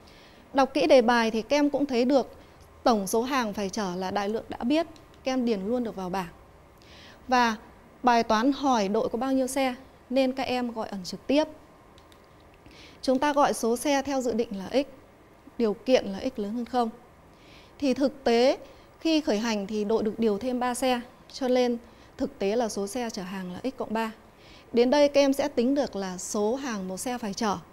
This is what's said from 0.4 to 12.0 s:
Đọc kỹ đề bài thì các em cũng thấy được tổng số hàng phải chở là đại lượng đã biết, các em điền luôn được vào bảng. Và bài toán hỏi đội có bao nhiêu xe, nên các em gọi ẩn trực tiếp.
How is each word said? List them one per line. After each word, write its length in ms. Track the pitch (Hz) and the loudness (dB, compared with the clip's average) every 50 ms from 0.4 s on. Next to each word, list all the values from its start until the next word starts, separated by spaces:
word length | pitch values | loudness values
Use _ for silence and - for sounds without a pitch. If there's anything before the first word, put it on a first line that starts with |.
| - - - | -20 -6 0
Đọc 200 | 269 269 269 - | 2 2 2 2
kỹ 120 | 302 330 | 0 4
đề 160 | 311 302 262 226 | 8 8 8 8
bài 280 | 240 240 233 226 226 | 6 4 4 2 2
thì 120 | 214 220 - | 0 -2 -2
các 140 | - 277 | 0 2
em 140 | 294 294 285 | 2 2 2
cũng 160 | 277 247 - | 2 0 -2
thấy 180 | 190 254 233 247 | 0 2 0 2
được 240 | 240 285 262 220 - - - - - - - - - - - - | 4 4 2 2 0 -8 -20 -20 -20 -20 -20 -20 -20 -20 -2 2
tổng 240 | 285 226 214 190 | 2 2 2 0
số 160 | 180 - 226 240 | 0 0 -2 0
hàng 300 | 262 285 269 233 208 190 | 0 -2 -2 -2 -4 -4
phải 160 | 214 202 190 | -4 -6 -6
chở 260 | - 226 208 185 175 | -4 -4 -4 -4 -4
là 140 | 185 190 185 | -4 -6 -4
đại 180 | 196 208 202 202 | -4 -4 -4 -2
lượng 160 | 220 233 - - | -4 -6 -6 -8
đã 100 | - - | -10 -6
biết, 280 | - 240 294 320 339 - - - - - - - - | -2 0 0 0 0 -2 -8 -20 -20 -20 -20 -10 -6
các 80 | 269 262 | -4 -2
em 120 | 262 240 | -2 0
điền 220 | 240 226 190 190 | 0 -2 -2 -2
luôn 180 | 208 247 254 240 | -4 -4 -4 -4
được 120 | 214 185 | -6 -6
vào 140 | 190 190 180 | -8 -8 -6
bảng. 180 | 180 196 180 170 - - - - - - - - - - - - - - - - - - - - | -4 -6 -6 -6 -12 -20 -20 -20 -20 -20 -20 -20 -20 -20 -20 -20 -20 -20 -20 -20 -20 -20 -4 0
Và 280 | 254 247 240 233 214 - - - - - - - - - - | 2 4 4 2 0 -2 -8 -20 -20 -20 -20 -20 -20 -2 2
bài 200 | 247 240 233 226 | 4 4 4 4
toán 300 | - 220 214 226 285 269 | 2 2 2 2 2 0
hỏi 360 | 269 277 277 254 226 202 190 | 2 2 2 4 4 2 2
đội 200 | 208 220 - - | 0 0 0 0
có 100 | - 226 | -2 -4
bao 140 | 254 269 262 | -2 0 0
nhiêu 140 | 262 262 | 0 0
xe, 280 | 254 269 285 269 262 254 - - - - - - - | 0 0 0 0 0 -2 -4 -12 -20 -20 -20 -12 -4
nên 220 | 247 269 262 254 254 | 0 2 2 2 0
các 100 | 269 269 | -2 -4
em 300 | - 247 247 247 240 226 | -2 -2 -2 -2 -4 -6
gọi 160 | 226 214 - | -6 -8 -8
ẩn 120 | - 196 180 | -8 -10 -10
trực 220 | - - 190 - | -10 -12 -12 -2
tiếp. 180 | - 269 294 311 311 - - - - - - - - - - | 2 2 2 2 2 -2 -18 -20 -20 -20 -20 -20 -20 -20 -20